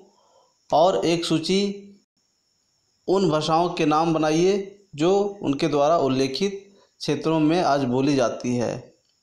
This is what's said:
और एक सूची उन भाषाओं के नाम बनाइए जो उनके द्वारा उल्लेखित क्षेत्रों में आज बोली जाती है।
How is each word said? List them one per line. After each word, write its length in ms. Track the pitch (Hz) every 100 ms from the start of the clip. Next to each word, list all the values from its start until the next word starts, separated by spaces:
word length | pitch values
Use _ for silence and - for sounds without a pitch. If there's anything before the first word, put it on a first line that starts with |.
| - _ _ _ _ _ _
और 320 | 143 180 190 160
एक 200 | 170 170
सूची 600 | 160 175 190 202 202 - - _ _ _ _ _ _ _ _ _ _ -
उन 220 | 190 180
भाषाओं 400 | 156 151 160 175
के 160 | 175 151
नाम 280 | 151 165
बनाइए 720 | 156 156 160 185 202 202 - _ 139
जो 440 | 170 196 202 202
उनके 260 | 151 139 165
द्वारा 300 | 147 143 170
उल्लेखित 800 | 135 131 135 - 196 - - _ _ _
क्षेत्रों 400 | - 147 156 160
में 220 | 151 175
आज 220 | 139 143
बोली 320 | 127 123 139 135
जाती 400 | 110 - 123 123
है। 380 | 110 113 - _ _ _